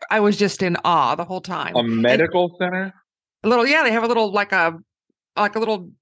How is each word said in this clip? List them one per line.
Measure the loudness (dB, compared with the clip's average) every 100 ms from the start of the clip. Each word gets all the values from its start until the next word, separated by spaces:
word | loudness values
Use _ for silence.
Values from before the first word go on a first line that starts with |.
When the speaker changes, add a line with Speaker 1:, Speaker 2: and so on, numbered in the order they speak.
| -4
Speaker 1:
I | 2
was | 2 2
just | 0 0
in | -2 0
awe | 0 2 2
the | 0
whole | -6 -10
time. | -8 -8 -4
Speaker 2:
A | -2
Speaker 1:
And | -2 0
Speaker 2:
medical | 2 2 2 0 -2 -2
center? | -4 -4 -8 -12 _ _ _ _
Speaker 1:
a | 0
little, | 2 2
yeah, | 2
they | 2
have | 0
a | 0
little, | 0 0
like | 0 0
a, | 2 0 -2 -14 _ _ _ _ -4
like | -2 -2
a |
little | -2 -4 -6 -20